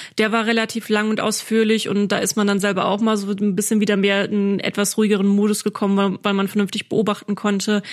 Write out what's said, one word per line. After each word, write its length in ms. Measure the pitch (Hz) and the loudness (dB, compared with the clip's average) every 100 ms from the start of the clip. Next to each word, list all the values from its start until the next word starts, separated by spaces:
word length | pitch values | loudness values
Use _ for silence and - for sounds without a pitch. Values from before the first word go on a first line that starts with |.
| - - | -8 -2
der 140 | 220 | 0
war 160 | 226 220 | 0 0
relativ 420 | 226 220 226 - | 0 0 -6 0
lang 200 | 208 214 | 0 2
und 100 | 214 | 0
ausführlich 680 | 220 208 - 220 220 220 - | -2 -4 0 2 2 2 0
und 240 | 202 202 | 0 0
da 60 | 202 | 0
ist 180 | 214 214 | -2 0
man 100 | 202 | 0
dann 140 | 202 | 2
selber 240 | 202 185 | 0 0
auch 160 | - 202 | 0 0
mal 160 | 220 214 | 0 0
so 120 | 202 | -2
ein 240 | 202 208 185 | -2 0 0
bisschen 240 | 202 220 | 0 2
wieder 160 | 214 196 | 2 2
mehr 300 | 196 196 202 | 2 2 0
in 80 | |
einen 260 | 208 196 196 | -2 0 -2
etwas 360 | - - 202 - | -2 -2 -2 2
ruhigeren 300 | 214 208 196 | 2 2 4
Modus 380 | 202 208 208 | 4 2 0
gekommen, 320 | 208 - 202 196 | -4 -2 0 2
weil, 220 | 196 - | 0 0
weil 120 | 208 | -2
man 120 | 196 196 | 0 0
vernünftig 420 | 208 196 202 - | 0 -2 -4 -2
beobachten 460 | - 208 202 - | 0 0 -2 -6
konnte. 480 | 202 208 202 214 208 - | -4 -2 -2 0 -2 -2